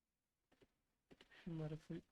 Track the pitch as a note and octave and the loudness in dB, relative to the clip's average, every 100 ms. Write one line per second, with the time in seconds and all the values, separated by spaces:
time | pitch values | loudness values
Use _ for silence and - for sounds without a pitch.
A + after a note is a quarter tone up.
0 | _ _ _ _ _ - - _ _ _ | _ _ _ _ _ -20 -20 _ _ _
1 | - - - - - D#3+ D#3 D#3 - E3+ | -20 -18 -16 -6 0 4 4 2 0 -2
2 | - | -4